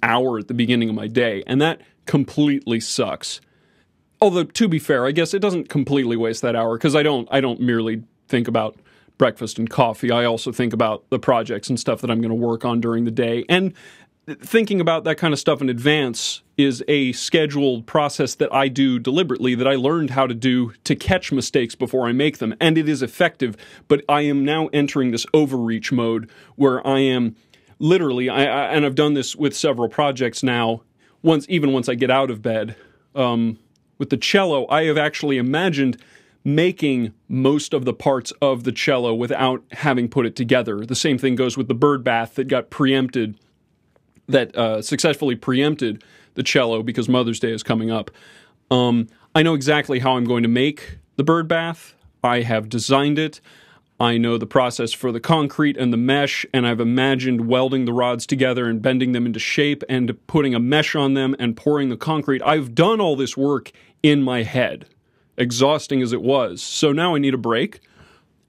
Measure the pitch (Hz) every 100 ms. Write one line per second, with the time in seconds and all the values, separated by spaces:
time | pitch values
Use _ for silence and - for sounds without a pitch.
0 | - 120 127 113 104 120 117 120 113 107
1 | 104 120 120 98 - 127 156 165 _ _
2 | - 151 135 - 147 139 - 113 - -
3 | 110 69 - - _ _ _ _ _ _
4 | _ - 208 180 165 - 220 160 - 139
5 | 127 156 165 196 208 180 - 147 139 143
6 | 123 117 113 113 120 117 113 113 156 147
7 | 143 135 117 139 135 117 123 117 113 110
8 | - _ - 123 120 113 110 - _ _
9 | _ - 127 - 110 - 113 - 120 107
10 | 120 117 120 113 - 117 123 110 117 107
11 | - 127 - 120 113 104 - 120 - 113
12 | 120 117 117 113 117 117 123 120 117 117
13 | 117 113 117 117 - 180 190 - - -
14 | _ _ - 147 - 220 220 202 165 165
15 | 156 156 170 143 - 139 135 120 135 151
16 | 135 117 - - _ - 139 123 - 147
17 | 131 120 - 170 151 143 139 123 117 160
18 | 147 - 135 - 143 131 139 127 135 123
19 | 120 147 185 - 127 123 131 135 131 170
20 | 147 127 131 117 131 127 120 - - 143
21 | - 185 - 135 117 147 120 - 120 131
22 | 117 123 151 - 113 107 165 160 151 143
23 | 123 - 175 - 127 104 - - - 143
24 | - 147 147 143 139 156 156 147 143 143
25 | 127 113 - 156 147 131 117 113 - 123
26 | 117 113 113 - - - 139 127 - 135
27 | 135 127 117 110 _ _ _ - 151 185
28 | 160 123 127 117 143 131 131 151 147 135
29 | 151 143 123 - 143 - 156 120 117 -
30 | 147 127 123 - 127 120 113 113 _ _
31 | _ _ 160 156 - 180 143 135 120 123
32 | 127 131 135 110 113 110 107 107 - _
33 | _ 139 123 117 113 113 _ _ _ -
34 | - 123 - 202 190 143 123 151 160 156
35 | 151 - 147 135 123 147 185 139 135 120
36 | - - _ _ 139 147 180 180 147 127
37 | 110 - - 127 135 147 - 151 127 117
38 | 147 135 123 - 143 131 123 110 - 131
39 | 120 113 120 139 131 127 - - 151 127
40 | 120 143 117 - 117 127 98 104 117 127
41 | 165 127 135 123 127 127 120 120 147 139
42 | 123 117 113 - 131 131 - - 135 135
43 | 127 123 110 104 _ _ _ _ _ _
44 | _ _ - 135 117 - 113 110 110 135
45 | 165 143 147 117 - 127 147 151 120 107
46 | - - _ - 120 147 120 113 113 117
47 | 113 127 117 113 120 110 - 120 113 110
48 | - - - - _ _ - 123 123 120
49 | 113 _ _ 160 160 156 135 151 143 127
50 | 131 131 120 120 117 120 139 147 - -
51 | _ - 143 165 160 165 165 160 - _
52 | _ _ 123 120 113 113 110 117 107 139
53 | 143 147 156 - _ - _ _ _ -
54 | 117 117 117 117 107 135 123 - 117 -
55 | 127 117 - 160 143 - 147 139 123 117
56 | 123 139 143 - - 135 120 117 117 127
57 | 131 131 131 120 117 127 131 131 120 120
58 | 123 120 - 135 131 127 120 113 123 131
59 | 127 123 120 110 - - 143 143 - 131
60 | 123 117 - 165 139 120 120 151 151 156
61 | 139 135 135 135 120 113 - 147 135 117
62 | - 156 143 131 - 156 131 117 175 220
63 | 190 139 131 - 139 139 - - _ _
64 | 151 147 131 123 110 131 113 73 - _
65 | _ _ _ - 123 117 135 151 - 135
66 | 123 120 120 139 113 87 - - 156 143
67 | 175 156 139 131 - 113 185 - _ _
68 | - _ _ _